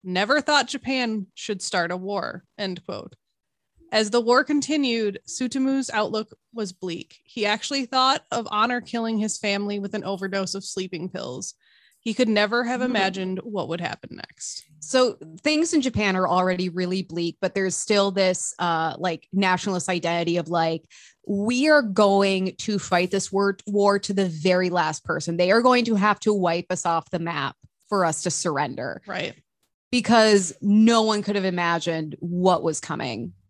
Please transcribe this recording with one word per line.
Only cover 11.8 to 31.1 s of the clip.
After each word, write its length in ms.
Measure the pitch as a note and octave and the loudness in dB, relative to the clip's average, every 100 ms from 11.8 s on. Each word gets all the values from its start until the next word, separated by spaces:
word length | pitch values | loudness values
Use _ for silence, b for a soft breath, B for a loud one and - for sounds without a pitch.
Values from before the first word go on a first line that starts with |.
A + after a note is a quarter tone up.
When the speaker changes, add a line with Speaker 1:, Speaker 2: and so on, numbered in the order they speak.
| b b | b b
Speaker 1:
He 120 | - | -6
could 140 | G#3+ A#3+ | 0 2
never 360 | G#3 G#3 A#3+ | 4 2 2
have 160 | A#3+ B3+ | -2 -2
Speaker 2:
Hmm. 60 | B3+ | 0
Speaker 1:
imagined 540 | A3+ F#3+ F#3+ F#3 F#3 | 0 0 0 -4 -6
what 260 | A#3 G#3 D3 | -6 -6 -4
would 120 | E3+ | -4
happen 360 | F3 - - - | -6 -8 -12 -16
next. 480 | - _ - - - _ | -18 _ -14 -14 -18 _
Speaker 3:
So 380 | - C4 B3+ F#3+ D#3+ D#3+ | -2 2 2 0 -14 -6
things 320 | D4 D4+ E4 | -2 0 2
in 80 | D#4+ | 2
Japan 340 | C4 G#3 G#3 F#3 | 2 0 0 2
are 100 | F#3 | 2
already 400 | F3+ F#3 F3+ F#3 | 2 2 0 -2
really 320 | E3+ F3+ F#3+ | -2 -2 -4
bleak, 340 | F#3 E3 E3+ - | -4 -4 -4 -4
but 120 | F#3+ | -4
there's 220 | G3 F#3+ F3 | -2 -2 -2
still 340 | - G#3 G3 | 0 2 4
this, 440 | F#3+ F#3 F3+ - - | 2 2 2 -4 -4
uh, 360 | F3 E3 D#3+ - | -2 0 -2 -2
like, 300 | F#3 D#3+ _ | -4 -4 _
nationalist 540 | F#3+ F#3+ F#3 - F#3 - | 0 2 2 0 -4 -2
identity 480 | F3+ E3 E3+ E3+ E3+ | -2 0 0 0 -2
of, 100 | E3 | 0
like, 340 | E3+ E3 E3 _ B B B - | 0 0 -2 _ B B B -6
we 420 | G3+ G#3 B3 D4+ | -2 0 2 4
are 140 | D4+ | 4
going 720 | A3+ F#3+ G#3 G3 G3 F#3+ F#3+ - | 4 4 6 6 4 2 -2 -4
to 180 | - G3+ | -4 -2
fight 320 | - F3 F3+ | 2 2 2
this 200 | G3 - | -2 -2
war, 280 | F#3+ G3 F#3+ - | 0 0 -2 -2
war 320 | G3+ G3+ G3+ | 2 4 4
to 160 | - | 0
the 100 | G3 | 0
very 460 | F#3 D#3+ E3+ F3+ F#3 | 0 0 2 2 2
last 340 | F3 D#3 D3+ | 0 -2 -4
person. 320 | - D#3+ D#3 E3+ | -4 -4 -2 0
They 140 | F3+ | 4
are 80 | A3 | 6
going 240 | B3 B3 | 6 4
to 100 | A#3 G#3+ | 4 2
have 220 | G#3 G3+ | 2 2
to 120 | - | 0
wipe 340 | G#3 F3+ E3+ F3 | 2 2 -2 -4
us 160 | F3+ F3 | -4 0
off 240 | E3 - | -2 -2
the 80 | F3 | -6
map 360 | E3+ D#3+ C3+ - _ _ _ | -6 -4 -6 -8 _ _ _
for 160 | G3+ F3 | 0 2
us 160 | - | 0
to 80 | F#3 | -4
surrender. 720 | - F3+ C#3+ D3 - B2 - - | -2 -2 -2 -2 -4 -8 -10 -10
Speaker 1:
Right. 280 | F#3 - - _ _ _ _ _ | -8 -8 -10 _ _ _ _ _
Speaker 3:
Because 640 | B3 - A#3 A3 G3+ F#3 - | -2 4 6 8 6 4 -4
no 400 | G3+ G#3 A3 A#3 | 2 6 8 6
one 200 | A3 | 4